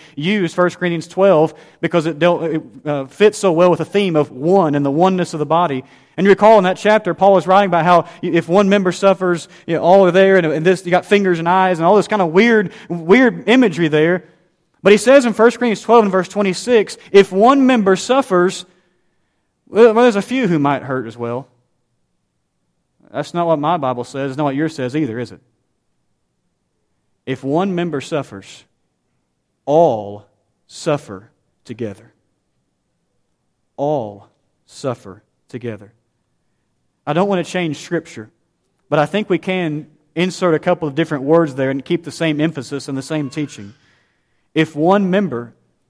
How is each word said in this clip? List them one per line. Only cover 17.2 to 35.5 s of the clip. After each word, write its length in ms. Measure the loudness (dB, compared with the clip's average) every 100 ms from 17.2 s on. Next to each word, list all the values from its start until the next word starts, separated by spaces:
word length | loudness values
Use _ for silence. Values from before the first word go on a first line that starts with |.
| 4
one 340 | 4 4 4 4
member 300 | 2 2 0
suffers," 680 | 0 -2 0 0 0 -4 -14 _ _ _ _ _ _ _ _ _ _
well, 240 | 4 4
well, 100 | 6
there's 140 | 2 0
a 40 |
few 280 | -2 -2 0
who 100 | 0
might 240 | 0 -2
hurt 240 | -4 -8 -8
as 80 | -10
well. 320 | -8 -8 -12 _ _ _ _ _ _ _ _ _ _ _ _ _ _ _ _
That's 220 | -10 -8
not 140 | -4 -2
what 100 | -2
my 200 | -2 -2
Bible 260 | -4 -6
says. 280 | -8 -8 -8
It's 60 | -4
not 60 |
what 120 | -4 -2
yours 200 | -4 -6
says 200 | -6 -4
either, 220 | -6 -6
is 140 | -12
it? 80 | -14 _ _ _ _ _ _ _ _ _ _ _ _ _ _ _ _ _ _ -10
If 180 | -8
one 300 | -4 -2 -2
member 280 | -4 -6 -8
suffers, 640 | -8 -8 -8 -14 -20 -20 _ _ _ _ _ _ _ _ _ _ -2
all 640 | 2 2 0 -6 -14 -18 _ _ _ _
suffer 640 | -10 -6 -6 -6 -18 -20 _ _ _ -18
together. 480 | -12 -12 -14 _ _ _ _ _ _ _ _ _ _ _ _ _ _ _ _ _ -8
All 500 | -6 -4 -8 -14 -20 _ _ _ _
suffer 560 | -12 -10 -10 -12 -20 _ _
together. 460 | _